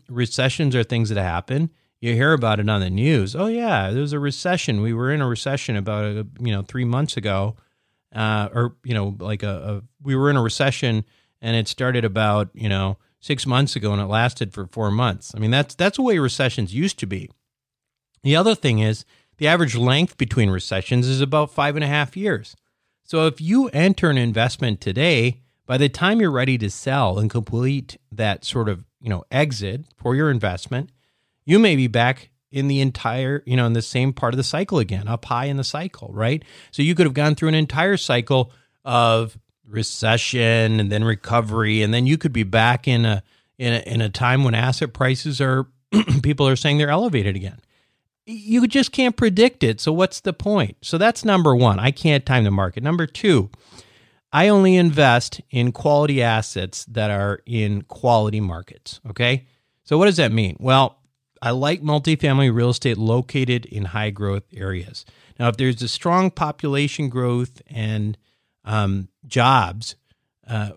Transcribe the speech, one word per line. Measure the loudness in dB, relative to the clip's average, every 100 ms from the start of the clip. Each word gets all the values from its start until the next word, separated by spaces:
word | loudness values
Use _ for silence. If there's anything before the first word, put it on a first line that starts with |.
| -8
recessions | -4 -4 0 -2 0 0 0
are |
things | 0 0 0
that | -2
happen. | -2 -4 -4 -4 -4 -6 _ _
You | -2 0
hear | 2
about | 2 2 0
it | 0
on | 0
the | 0
news. | 0 2 2 0 -2
"Oh, | -4
yeah, | -2 -2 -2 -2
there | -4
was | -4
a | -4
recession. | -4 -4 -2 -2 -2 -2
We | -2
were | -2 -2
in | -2
a | -2
recession | -4 -4 -6 -4 -4
about, | -4 -4
uh, | -4 -6 -8 -6
you | -4
know, | -4
three | -4 -4 -2
months | -2 -2 -4
ago," | -2 -2 -2 -6 _ _ _ _ _
uh, | -4 -2 0 -2
or, | -2 -4 -4
you | -4 -2
know, | -2 -6
like, | -8 -6
a, | -6
a, | -6 -8 -8 -10 _
"We | -4 0
were | 2
in | 2
a |
recession, | 0 0 -2 0 -2 -2 -4 _ _ _
and | -4 -2
it | -2
started | -4 -2 0
about, | 0 0 0 0 -2
you | -4 -2
know, | 0 -2 -4 _ _
six | -6 -4 0
months | 0 0 -2
ago, | -2
and | -2
it | -2
lasted | 0 0 -2 -8
for | -8 -12
four | -4 -2
months." | 0 -2 -4 -10
I | -6
mean, | -2
that's, | 0 -2 -2
that's | -2 0
the |
way | 0 2
recessions | 0 0 -2 -2 -6
used | -4 -4 -4
to | -8
be. | -10 -12 _ _ _ _ _ _ _ _ _
The | 0 2
other | 2 2
thing | 0 2
is, | 2 -2 -8 _ _ _
the | 2
average | 2 2 2
length | 2 2 0 -2
between | -2 2 2
recessions | 0 -2 -6 -2 0 0
is | 0
about | 0 0 0
five | -2 -2 -2
and |
a | -2
half | -2 -2 -4
years. | -4 -4 -6 -20 _ _ _ _ _
So | 0 0
if | -2
you | 0 0 2
enter | 2 2 2 2
an | 2
investment | 0 0 0 0 -4 -4
today, | -4 -2 2 2 2 -2 _ _ -4
by | 0
the | 0
time | 0 0 2
you're | 2
ready | 0 0 0
to | -2
sell | -6 -4 0 0 0
and | 0
complete | -2 -4 -2 -2 -4 -6 -18 _
that | -4 -4 -4 -6
sort | -4 -4
of, | -4 -10 _
you | -6
know, | -6 -4
exit | -2 -2 -2 -6 -8 -12 _
for | -2 0
your | 0
investment, | 0 -2 -4 -6 -8 -8 _ _ _ _ _
you | 2 4
may | 6 4
be | 2
back | 2 0 0 -8 _ _
in | -4 -2
the | 0
entire, | 0 -2 -4 -4 -4 -4 -2
you | 0
know, | 2
in |
the | 0
same | -2 0 0
part | 0 -2
of | -2
the |
cycle | -2 -4 -2 0
again, | 0 -2 -4
up | -6 -4
high | -4 -2
in | -4
the | -4
cycle, | -6 -10 -12 -14
right? | -4 -2 -2 -6 -20 -12
So | -2
you | 0 4
could | 2
have |
gone | 2 2 2
through | 2
an | 2
entire | 2 0 0 0
cycle | 0 -2 2 0 0 -6 _ _ 0
of | 2 4 4 0 -8 _ _ _
recession | -6 -6 -2 0 0 0 0 2 4 4 2
and | 0
then | 0
recovery, | 0 -2 0 0 0 0 0 2
and | 2
then | 2 2
you | 0
could | 0
be | -2
back | 0 2 2 2 0
in | 2
a, | 2 0 -6 _ _ -8
in | -4
a, | -4
in | -4 -4
a | -4
time | -2 2 2 2
when | 2
asset | 0 -2 -4
prices | -2 -2 0 -4 -2
are, | 0 0 -4 _ _
<clears throat> | 0 2 2
people | 2 2 2
are | 2
saying | 2 2
they're | 2
elevated | 2 0 0 0 -4
again. | -8 -12 _ _ _ _ _ _ -16
You | -14 0 2 4
just | 2 0
can't | 2 0 2
predict | 2 4 4 4 0
it. | 0
So | -2
what's | 0 0 -2
the | -8
point? | -6 -2 0 0 -4
So | -6 0
that's | 0 0 2
number | 4 6
one. | 6 6 4
I | 0
can't | 0 2 2 2
time | 2 2
the |
market. | 2 0 -4
Number | -4 -2 -4
two, | -2 2 2 2 -8 _ -20 -20 _ _ _ _
I | 2 6
only | 6 6 6
invest | 4 4 4 4 0 -10 -6
in | -2 -2
quality | 0 2 2 2 2
assets | 2 0 -2 -6 -8 -10 -8
that | -4 -2
are | 0 -2 -4 -4
in | -2 -2 -2
quality | -6 -4 2 2 2 0
markets, | -4 -4 -12 -20 -20 -18 -14
okay? | -2 0 0 -4 _ _ _
So | -2 4
what | 4
does | 4
that | 2
mean? | 2 0 -2
Well, | 2 4 4 -2 _ _ _ _
I | -4
like | -2 -2 -2
multifamily | 0 0 0 0 2 4 4 4
real | 2
estate | 0 -2 0
located | 0 0 0 -2 0 -2 -4
in | -8
high | -6 -4 -4
growth | -4 -4 -4 -6
areas. | -10 -8 -8 -10 -16 -20 _ _ -2
Now, | -2
if | 0
there's | 0 -2
a | -4
strong | -4 0 2 2
population | 0 -4 -4 -2 0 -2 -2 -4
growth | -2 0 0 -4 -8 -12
and, | -6 -4 -2 -4 -6 _ _ _ _
um, | -4 -2 0 -2 -6 _ -6
jobs, | 2 4 4 2 -4 -12 -16 _ _ _ _ -8
uh, | -6 -6